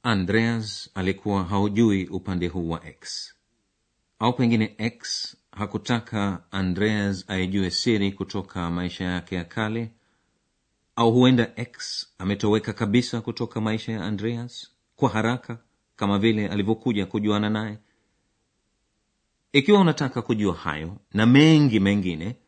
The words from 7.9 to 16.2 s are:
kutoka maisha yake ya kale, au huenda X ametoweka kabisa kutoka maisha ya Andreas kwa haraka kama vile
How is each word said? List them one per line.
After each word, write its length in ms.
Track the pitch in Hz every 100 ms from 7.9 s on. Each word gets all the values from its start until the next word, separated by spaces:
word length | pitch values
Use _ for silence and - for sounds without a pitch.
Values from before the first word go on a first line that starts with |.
| 107 98
kutoka 580 | 95 95 104 87 92 85
maisha 360 | 87 90 -
yake 300 | 90 90 85
ya 80 | 90
kale, 480 | 82 - 107 113 113 _ _ _ _ _ _ _ _ _ _
au 160 | - 117
huenda 400 | 123 127 127 110
X 520 | - 120 - - - - -
ametoweka 560 | 92 101 107 107 113
kabisa 480 | 107 107 117 123 117
kutoka 400 | 110 113 117 113
maisha 300 | 107 110 -
ya 140 | 110
Andreas 680 | 92 101 110 117 120 - - _ _
kwa 140 | _ 127
haraka 480 | 110 113 123 - 117 _ _ _
kama 240 | _ 101
vile 280 | 101